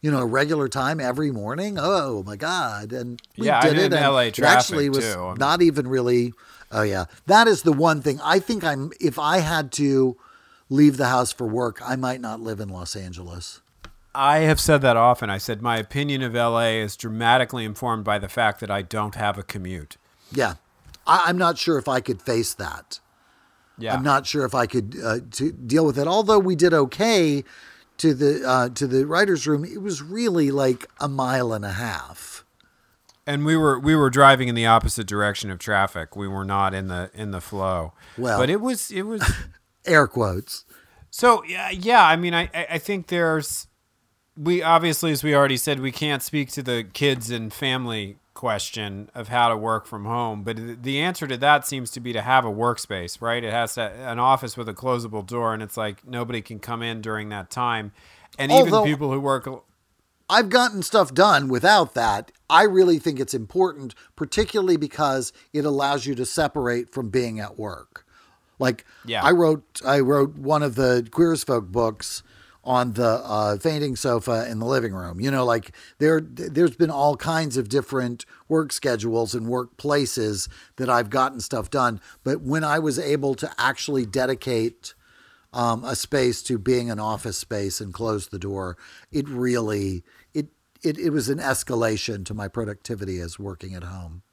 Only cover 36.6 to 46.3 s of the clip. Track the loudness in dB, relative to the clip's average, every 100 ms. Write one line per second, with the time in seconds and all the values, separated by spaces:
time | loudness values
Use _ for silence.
36.6 | 0 -2 -6 -8 -8 -10 -8 -8 -8 -4
37.6 | -2 -2 -6 _ -20 -6 -2 0 2 0
38.6 | -2 -4 -6 -8 -6 -2 -2 -2 -10 -18
39.6 | _ _ 2 4 4 0 -2 -2 -8 -14
40.6 | _ -20 _ _ -18 0 4 4 0 -8
41.6 | -6 -4 4 8 8 6 2 0 -2 -6
42.6 | -4 -6 -4 -6 -4 0 2 0 -4 -8
43.6 | -10 _ _ _ _ _ _ -6 -2 0
44.6 | 4 4 4 0 -2 -2 2 4 4 2
45.6 | -2 -2 -4 -4 -4 -4 -4